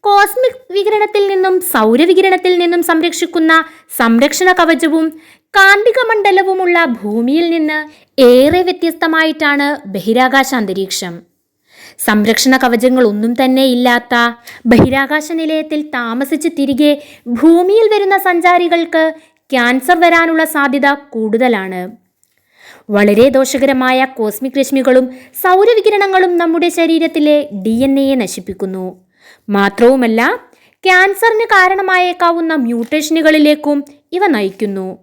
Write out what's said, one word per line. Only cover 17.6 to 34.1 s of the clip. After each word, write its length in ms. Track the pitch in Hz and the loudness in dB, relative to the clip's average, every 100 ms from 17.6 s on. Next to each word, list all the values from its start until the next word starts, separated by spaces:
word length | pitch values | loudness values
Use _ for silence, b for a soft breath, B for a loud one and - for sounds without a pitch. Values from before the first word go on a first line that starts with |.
| 359 427 440 | 4 2 2
വരുന്ന 260 | 415 392 392 | 2 0 0
സഞ്ചാരികൾക്ക് 840 | 381 349 349 349 349 339 330 330 320 311 B B _ | 0 0 2 2 2 -2 0 0 -2 -4 B B _
ക്യാൻസർ 460 | 262 240 254 262 349 | -2 0 0 0 2
വരാനുള്ള 460 | 339 330 330 320 320 | 4 4 2 0 -2
സാധ്യത 420 | 320 285 277 277 285 - | -2 -2 0 0 -2 -6
കൂടുതലാണ്. 720 | 226 220 220 254 220 190 185 180 220 _ _ _ b b b b b - | -6 -4 0 0 -2 -4 -10 -12 -16 _ _ _ b b b b b -4
വളരെ 360 | 202 208 202 262 | 2 2 4 4
ദോഷകരമായ 680 | 262 262 277 277 262 254 254 262 262 | 4 0 0 0 0 0 0 -2 -4
കോസ്മിക് 420 | 214 202 262 277 | -8 -6 -6 -4
രശ്മികളും 460 | 269 269 262 254 262 B B - | -2 0 2 2 0 B B -6
സൗരവികിരണങ്ങളും 960 | 370 370 427 453 403 415 403 381 370 349 | 0 2 4 2 2 0 0 0 0 0
നമ്മുടെ 320 | 339 330 339 | 0 0 -2
ശരീരത്തിലെ 680 | 339 330 330 320 330 302 294 285 196 | 0 0 0 -2 0 2 2 -2 -6
ഡി 140 | 196 226 | -4 -2
എൻ 100 | 269 269 | 0 0
എയെ 160 | 269 269 | 0 0
നശിപ്പിക്കുന്നു. 680 | 190 - 185 185 196 190 185 180 _ b b b - | -2 -8 -12 -10 -8 -8 -10 -12 _ b b b -4
മാത്രവുമല്ല, 720 | 202 202 202 233 269 240 220 262 480 _ b b b | 0 0 2 2 4 0 0 -2 -4 _ b b b
ക്യാൻസറിന് 640 | 381 370 392 392 453 440 453 | 0 2 2 2 0 0 0
കാരണമായേക്കാവുന്ന 1040 | 403 370 381 381 370 359 359 349 339 330 311 | 2 2 0 -2 0 -2 0 -2 0 -2 -2
മ്യൂട്ടേഷനുകളിലേക്കും 1200 | 233 233 233 311 311 320 311 311 302 302 294 294 285 B _ | -4 -4 -4 -4 -2 0 2 2 2 2 -2 -4 -6 B _